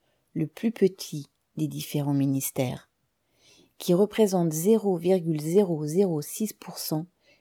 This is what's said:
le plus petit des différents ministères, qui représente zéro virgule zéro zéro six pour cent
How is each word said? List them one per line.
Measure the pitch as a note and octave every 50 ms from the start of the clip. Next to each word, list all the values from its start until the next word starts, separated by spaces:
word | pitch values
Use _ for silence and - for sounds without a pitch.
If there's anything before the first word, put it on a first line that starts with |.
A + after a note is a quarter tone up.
| _ _ _ _ _ _ -
le | - D#3+ D3+
plus | - - - A#3
petit | A3+ - G3+ F#3 F#3+ - - - - D3+ C#3 - _ _ _ _ _ -
des | D#3 D3
différents | C#3 C#3+ D3+ - - D3 C#3+ C#3+ C#3+
ministères, | C#3 C3+ C#3 C3+ C3+ C3 - - - C3 B2+ C3+ - - _ _ _ _ _ _ _ _ _ _ _ _ _ _ _ _ _ _ -
qui | - - F3
représente | F3 G#3 G3+ - - A3 G3 F#3 F#3 E3+ E3 D#3
zéro | D#3 E3 G3+ A3+ A3 G3+ G3+ F#3
virgule | E3 E3+ F3+ F#3+ F#3 E3 E3 D#3+ D3+
zéro | D3+ D#3+ E3+ G3+ G#3 F3+ E3+ D3+ D3+
zéro | D3 D#3 F#3 G3+ F#3 E3 D3
six | D3 - - - A3 G#3 -
pour | - - - - -
cent | - - D#3 D#3 E3 - _ _ _ _ _ _